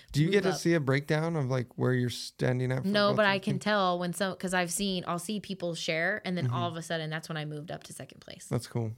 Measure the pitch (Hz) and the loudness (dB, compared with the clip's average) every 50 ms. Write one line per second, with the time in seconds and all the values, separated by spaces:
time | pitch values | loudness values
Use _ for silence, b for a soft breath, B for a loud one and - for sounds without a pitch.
0 | B B - 139 156 185 196 202 190 190 175 - - 170 170 165 139 127 135 143 | B B 2 4 4 6 6 6 4 4 2 2 2 4 4 4 4 4 2 2
1 | 147 - 156 151 156 165 170 156 139 123 131 127 117 - - - 127 123 127 123 | 2 2 0 2 2 0 0 0 0 0 0 0 -2 -4 -2 0 2 4 4 4
2 | 123 120 120 - - - - - 143 131 127 123 127 127 127 135 135 190 208 208 | 2 0 -2 -4 -8 -12 -6 -2 0 2 2 2 0 0 0 0 0 0 2 4
3 | 208 202 208 208 214 196 196 196 190 214 190 180 - 208 214 208 190 180 180 175 | 4 4 4 4 4 4 2 2 0 -2 -2 -2 0 0 2 2 2 2 0 0
4 | 180 175 170 - 202 190 - - - 180 185 180 180 170 175 - 202 196 185 180 | -2 -4 -2 -2 -2 -2 -2 -4 -4 -2 0 0 0 0 -2 -2 -2 -2 -2 -2
5 | - - 175 170 - - 220 202 - - 190 185 175 175 165 160 - - 160 160 | -4 -4 -4 -4 -4 -6 -6 -6 -6 -8 -8 -6 -4 -4 -4 -4 -4 -2 0 0
6 | 165 180 208 208 - 190 180 175 147 120 120 175 175 175 165 165 165 - 175 160 | 0 0 -2 -2 -4 -4 -2 0 0 0 0 0 -2 -2 -4 -6 -6 -4 -4 -4
7 | 156 156 156 160 - - 165 156 151 151 151 147 147 - 147 151 - - - - | -4 -4 -6 -6 -6 -6 -6 -6 -6 -6 -8 -10 -10 -10 -12 -12 -12 -14 -16 -16
8 | 135 - - - - - - - - - 139 120 - - - 123 117 110 113 | -16 -16 -18 -20 -18 -18 -18 -16 -8 -4 -4 -4 -4 -4 -4 -4 -4 -4 -6